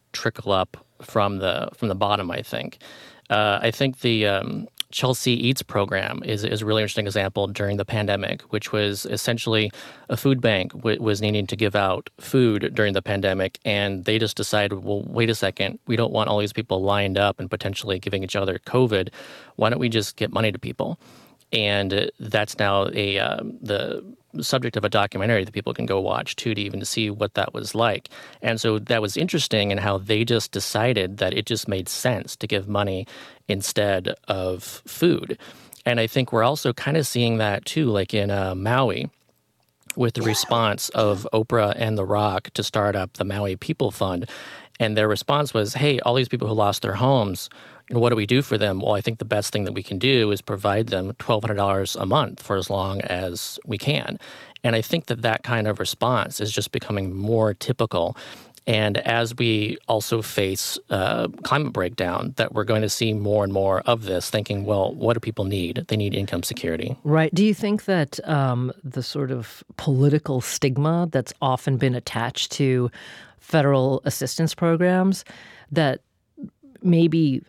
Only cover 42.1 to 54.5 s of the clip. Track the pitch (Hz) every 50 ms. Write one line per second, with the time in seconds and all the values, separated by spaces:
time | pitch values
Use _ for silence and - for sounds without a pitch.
42.1 | 104 104 107 104 92 95 - - - - 101 - - 110 101 104 98 98 92 95
43.1 | - - 92 101 98 104 104 98 95 - - - 156 - 135 104 - - 123 110
44.1 | 90 87 - - - - - - - - - - - - 120 107 107 107 107 107
45.1 | 104 - - - 143 147 143 - - 113 104 101 - 127 143 147 135 117 - 123
46.1 | 120 135 127 - - 120 107 110 110 110 104 101 98 - - 104 101 104 127 131
47.1 | 139 127 104 98 92 - - - - - - - - - _ - - 117 117 117
48.1 | 120 110 101 101 123 135 139 - 117 104 107 101 95 92 101 104 104 101 - 117
49.1 | 113 - 110 110 104 104 101 - - 107 98 95 - 101 90 - 101 90 113 135
50.1 | 135 120 110 104 101 98 - - 101 98 101 104 98 107 113 113 101 92 92 98
51.1 | 98 - - - 117 107 107 110 104 101 101 98 98 98 95 - - - 98 95
52.1 | 120 151 127 - - - - - 101 95 92 - 98 98 95 95 95 98 - -
53.1 | 90 90 95 90 87 85 - - - - - - 107 - - - 151 - - -
54.1 | - - - - - - - -